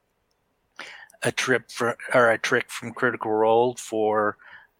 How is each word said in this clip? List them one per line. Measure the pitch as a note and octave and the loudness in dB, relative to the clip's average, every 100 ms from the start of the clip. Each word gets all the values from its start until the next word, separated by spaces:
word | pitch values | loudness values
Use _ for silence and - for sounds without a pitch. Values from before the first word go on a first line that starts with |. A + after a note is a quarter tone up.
| _ _ _ _ _ _ _ - - - - - | _ _ _ _ _ _ _ -20 -20 -20 -20 -8
a | A#2+ | -6
trip | - - A#2+ - | -2 0 0 -2
for, | - A#2+ A#2 - | -4 -4 -4 0
or | C3 A#2 | 4 4
a | A2 | 2
trick | - B2 - | 0 -2 -2
from | - A#2 | -10 -10
Critical | - B2 A2 A2+ | -4 -2 -2 -2
Role | G#2+ A2 A2+ B2 A#2 | 2 4 4 2 -2
for | - A2 G#2+ G#2+ G#2 - - - _ | -6 -2 0 0 -2 -4 -14 -20 _